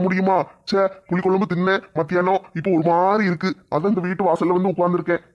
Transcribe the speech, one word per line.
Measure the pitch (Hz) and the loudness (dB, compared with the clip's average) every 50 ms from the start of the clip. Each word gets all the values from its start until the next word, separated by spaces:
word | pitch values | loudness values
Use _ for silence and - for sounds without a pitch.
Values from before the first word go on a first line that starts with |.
| 180 | 2
முடியுமா? | 185 185 185 190 190 190 175 135 - - - _ - | 0 0 0 2 2 2 0 0 -4 -8 -16 _ -2
ச்சே, | 202 196 196 190 190 - - - | 0 0 0 0 -2 -6 -8 -4
புளிக்குழம்பு | 175 180 185 185 190 190 - - 180 | -4 -2 0 2 2 0 0 -2 -2
தின்ன | 170 180 185 190 196 - - - 156 | -2 0 0 0 -2 -2 -4 -6 -4
மத்தியானம், | 160 151 180 180 180 185 190 185 - - - 170 | -4 -2 0 0 0 0 0 -2 -2 -6 -8 -6
இப்போ | 147 196 180 | -2 0 0
ஒரு | 160 156 170 | 2 2 2
மாதிரி | 170 170 180 190 202 220 214 185 | 2 2 2 2 2 2 2 0
இருக்கு. | 170 156 190 190 - - - _ - | 0 -2 -2 -4 -6 -6 -8 _ -4
அதான் | 147 160 202 226 | -2 0 0 0
இந்த | 185 170 180 | 0 -2 -2
வீட்டு | 190 165 202 180 | -2 0 0 0
வாசல்ல | 160 170 175 170 180 180 | 2 2 2 0 0 0
வந்து | 185 196 170 | 0 0 0
உட்கார்ந்துருக்கேன். | 156 175 175 175 175 160 165 170 170 - _ | 0 0 0 0 0 0 -2 -4 -4 -4 _